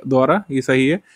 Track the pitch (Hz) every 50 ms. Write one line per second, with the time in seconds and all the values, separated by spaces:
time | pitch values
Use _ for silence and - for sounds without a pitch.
0 | - 131 135 131 131 139 165 208 202 - 139 131 123 - 131 131 131 135 165 202
1 | _ _ _